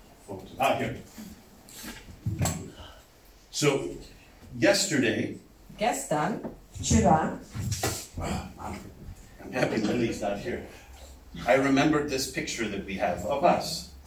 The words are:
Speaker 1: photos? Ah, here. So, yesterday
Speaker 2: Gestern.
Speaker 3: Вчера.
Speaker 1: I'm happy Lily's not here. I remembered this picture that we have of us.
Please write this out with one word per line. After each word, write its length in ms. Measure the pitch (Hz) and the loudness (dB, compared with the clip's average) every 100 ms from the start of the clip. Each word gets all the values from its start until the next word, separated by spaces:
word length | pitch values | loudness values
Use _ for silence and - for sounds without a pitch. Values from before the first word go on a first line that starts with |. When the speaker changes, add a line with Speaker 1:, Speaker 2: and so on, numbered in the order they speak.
| - - - | -20 -20 -14
Speaker 1:
photos? 220 | 95 - - | -12 -12 0
Ah, 180 | 127 120 | 2 2
here. 200 | 120 - - - - - - - - - - - - - - - - - - - - - - - - - - | -2 -6 -12 -16 -16 -16 -20 -20 -20 -16 -14 -14 -16 -8 -6 -2 -2 -2 -8 -14 -18 -20 -20 -20 -20 -20 -10
So, 400 | - 147 135 - - - - - - - 123 | 2 2 2 -2 -8 -14 -20 -20 -20 -14 4
yesterday 800 | 165 - - 139 110 - - - - - - - | 4 6 4 2 2 2 -2 -6 -16 -20 -20 -2
Speaker 2:
Gestern. 600 | 220 - - 151 160 - - - - - | 0 0 -2 0 0 -2 -6 -14 -16 -8
Speaker 3:
Вчера. 600 | - 226 190 160 - - - - - - - - - - | 2 6 8 6 4 -4 -10 -8 -4 -2 -2 -4 -8 -8
Speaker 1:
I'm 1300 | - - - - - 196 - - - - - - - | -4 -4 -6 -10 -10 -10 -12 -16 -16 -16 -18 -18 -8
happy 260 | 127 - 110 | -2 0 0
Lily's 420 | 104 123 113 - | 0 2 0 0
not 180 | 107 - | -2 -2
here. 240 | 90 - - - - - - - - 170 - | -4 -6 -8 -16 -20 -20 -20 -20 -16 -6 4
I 80 | |
remembered 540 | 135 139 135 151 151 143 | 6 6 6 6 4 2
this 220 | 131 - | -2 -2
picture 380 | 160 - - 104 | -4 -4 -2 -2
that 160 | 95 98 | -4 -6
we 80 | |
have 300 | 95 - - - | -2 0 0 -2
of 180 | 185 | 4
us. 460 | - - - - - - | 6 6 2 -6 -8 -16